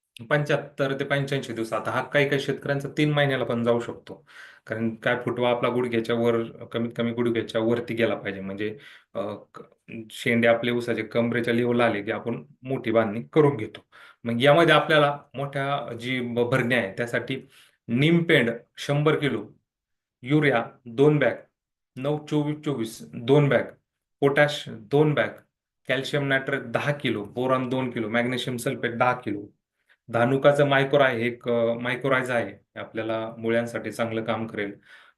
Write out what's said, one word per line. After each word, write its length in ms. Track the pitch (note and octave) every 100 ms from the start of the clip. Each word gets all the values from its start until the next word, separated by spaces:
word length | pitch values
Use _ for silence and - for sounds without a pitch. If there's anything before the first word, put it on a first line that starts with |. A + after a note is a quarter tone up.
| _ - A2+
पंच्याहत्तर 720 | D3 C#3+ C#3+ - - C3+ C#3
ते 40 |
पंच्याऐंशी 500 | C#3 C#3+ C#3 C#3 A#2+
दिवस. 200 | A2+ A2+
आता 180 | A2 G#2
हा 100 | A#2+
काही 280 | C3 D3 C#3
काही 120 | C#3
शेतकऱ्यांचा 480 | C#3+ C3+ - C#3 C#3 D#3
तीन 140 | D3+
महिन्याला 320 | D3 C#3 C3
पण 200 | A#2+ A#2
जाऊ 160 | A#2 A#2
शकतो, 480 | A#2 E2 - F#2 _ - - - -
कारण 280 | A2 A2+ A2
काय 220 | B2+ B2 -
फुटवा 240 | B2 A#2+
आपला 200 | A#2+ B2
गुडघ्याच्या 460 | A#2+ B2 A#2 A2+ A#2
वर, 280 | A#2 A#2
कमीत 460 | A2+ - A#2 A#2+ A#2 A#2+
कमी 140 | A#2
गुडघ्याच्या 500 | A#2 A#2+ A2+ A2 A2+
वरती 320 | A2+ A#2 -
गेला 220 | A2+ A2 G2
पाहिजे, 260 | G#2 F#2+
म्हणजे, 360 | F#2+ G2 G#2+ G#2+ - - _
अ, 220 | G#2+ G#2 G2+ - -
क-, 60 | - _ - A2+ A2
शेंडे 360 | - B2 A#2 A#2
आपले 240 | A#2 B2
ऊसाचे 300 | A#2+ A#2 A2
कमरेच्या 520 | G#2+ A#2+ A#2 A#2 A2+
लेवलला 320 | A#2 A#2+ A#2+ A#2
आले 160 | G2+
की 100 | G#2
आपण 320 | G#2 A#2 A#2 - _
मोठी 280 | B2+ B2+ -
बांधणी 300 | A2+ A2 A2 -
करून 240 | D#3+ C#3+ A#2+
घेतो. 280 | G#2+ - _ - - _
मग 180 | A#2 A#2
यामध्ये 340 | C#3 D3 D#3+ D3+
आपल्याला 440 | D3 D#3 C#3+ C#3+ -
मोठ्या 600 | B2+ C#3 C#3+ C#3 C#3 A#2+
जी 280 | A2+ A#2+ B2+
ब-, 280 | A#2+ A#2 A#2+
भरणी 240 | B2+ A#2+ B2
आहे 180 | F#2+ F#2+
त्यासाठी 500 | A#2+ - - C3 - - - _ -
निमपेंड 640 | A#2+ D3+ E3+ E3+ D3 A2+ - _ -
शंभर 380 | - C#3+ D3+ C#3+
किलो, 300 | C#3 A2+ - - _ _ _ _ _ _
युरिया 440 | B2+ D3+ C#3+ A#2 A2+ - A#2+
दोन 340 | A#2 D3 D3
बॅग, 160 | A#2+ - - _ _ _ _ B2+
नऊ 300 | C#3+ D3+ D3+
चोवीस 320 | D3+ D3 D3+ D3+
चोवीस 400 | A#2 A2 - -
दोन 360 | A#2+ A#2+ D3 C#3
बॅग, 140 | A#2 - - _ _ _ -
पोटॅश 440 | C#3 C#3+ - - C3+
दोन 460 | A2+ G#2+ C#3+ D#3
बॅग, 160 | B2+ G#2+ - _ _ _ _ -
कॅल्शियम 400 | C3 C3+ C#3+ C#3
नायट्रेट 340 | C3+ C#3 C3+
दहा 300 | A#2 A2+ C3+
किलो, 320 | C#3+ B2+ G#2+
बोरॉन 460 | G#2 B2 B2+ B2+ B2+
दोन 200 | B2+ B2
किलो, 200 | A#2+ G#2+
मॅग्नेशियम 480 | A#2 B2 B2 - A#2+
सल्फेट 400 | C#3 A#2+ A#2+ A2+
दहा 160 | B2
किलो, 400 | B2 A2 G2+ - _ _ _ _ _ -
धानुकाचं 540 | A#2 A#2+ C3+ C#3+ C#3+ C#3
मायक्रो 360 | C#3 C#3 C#3+
आहे, 240 | C3 A#2 A#2+
एक, 220 | A2+ B2
अ, 240 | A#2 A#2
मायक्रोरायझा 600 | A#2 B2 B2 C3+ B2+ B2
आहे, 460 | A#2+ G2 G2+ _ A2
आपल्याला 560 | G#2 A2 A2 A2 A2+ A#2
मुळ्यांसाठी 540 | A2+ A#2 A#2 A2 A2
चांगलं 320 | G#2 A2+ A2+
काम 240 | A2+ A2 A2
करेल, 260 | G#2+ G2+ G2+ _ - -